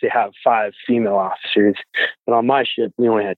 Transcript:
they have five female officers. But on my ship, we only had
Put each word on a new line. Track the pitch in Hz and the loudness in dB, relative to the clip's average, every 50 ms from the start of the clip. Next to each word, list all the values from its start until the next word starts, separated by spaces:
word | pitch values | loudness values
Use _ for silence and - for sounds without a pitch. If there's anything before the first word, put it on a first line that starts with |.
they | - 113 | -4 -2
have | 120 123 110 101 95 - - | 0 0 -2 -2 -4 -4 0
five | 131 117 113 107 104 98 - - - | 0 2 2 0 -2 -6 -8 -4 -2
female | 123 117 113 104 101 | 0 0 0 0 0
officers. | 98 95 92 95 - - - - 110 104 101 95 - - _ - - - - - _ _ | 0 -2 -2 -4 -8 -8 -4 0 2 4 4 2 0 -4 _ -6 -4 -4 -4 -4 _ _
But | - 117 | -2 0
on | 117 117 123 | 0 2 2
my | 135 139 123 | 2 0 0
ship, | - - - 117 113 - - | -2 -4 -4 -4 -4 -2 0
we | 127 117 | 0 2
only | 110 107 104 | 2 2 0
had | 101 92 | -2 -6